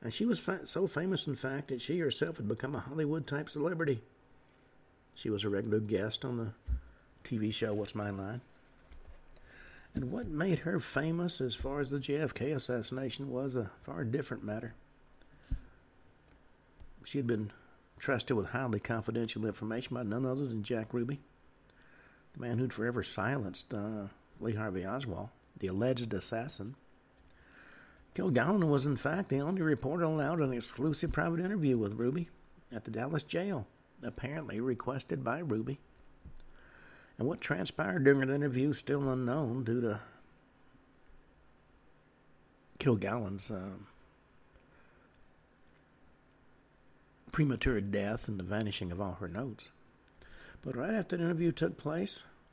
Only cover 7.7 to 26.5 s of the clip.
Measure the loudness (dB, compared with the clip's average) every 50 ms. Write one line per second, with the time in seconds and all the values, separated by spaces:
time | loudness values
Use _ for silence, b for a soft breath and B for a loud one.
7.7 | 0 0 -2 -2 -2 -2 -2 -2 -2 -4 -4 -4 -6 -8 -10 -12 -20 -20 -20 -20
8.7 | -20 -20 -20 -20 -18 -18 -16 -16 -18 -18 -20 -20 -20 B B B B B B B
9.7 | B B B B B -4 -2 -2 -2 -4 -4 -2 -2 0 2 2 2 2 2 2
10.7 | 0 0 0 0 0 0 2 2 2 2 0 0 0 0 -2 -2 -2 -2 -4 -2
11.7 | 0 0 0 0 -2 -2 -2 0 0 0 0 0 0 0 0 0 0 0 0 0
12.7 | 0 -2 -2 -2 -4 -4 -4 -4 -4 -4 -6 -4 -2 -2 -2 0 0 -2 -2 -2
13.7 | -6 -12 -12 -8 -4 -4 -2 0 0 0 -2 -4 -6 -6 -4 -4 -4 -4 -6 -8
14.7 | -10 -12 -20 -20 -20 -20 -20 -20 -20 -20 B B B B B B B B B B
15.7 | B B B -20 -20 -20 -20 -20 -20 -20 -20 -20 -20 -20 -20 -20 -20 -20 -20 -20
16.7 | -20 -18 -18 -18 -16 -16 -10 -4 -2 0 2 2 2 2 0 -4 -6 B B B
17.7 | B B B _ -16 -6 -2 0 0 0 2 2 2 2 2 0 -2 -2 0 0
18.7 | 0 0 0 0 -2 -2 0 0 0 0 0 0 -2 -2 -2 -2 -2 -2 -4 -4
19.7 | -4 -4 -4 -4 -4 -4 -2 -2 0 0 0 0 0 0 -2 -2 -2 -2 -2 0
20.7 | -2 -2 -2 -2 -2 -2 0 -2 -4 -6 -10 -16 -20 -20 -20 -20 -20 -20 -20 B
21.7 | B B B B B B B B B B B B B -8 -4 -2 0 2 0 0
22.7 | 0 0 0 0 0 0 -2 -2 -2 0 0 2 2 0 -2 -4 -6 -8 -10 -6
23.7 | -6 -4 -4 -4 -4 -4 -6 -8 -10 -16 -20 -20 -12 -6 -2 -2 0 0 0 -2
24.7 | -2 -2 -2 -4 -4 -4 -4 -4 -6 -6 -6 -8 -12 -18 -20 -20 -10 -6 -4 -2
25.7 | 0 2 2 2 2 0 -2 -2 -2 -4 -4 -4 -4 -4 -4 -4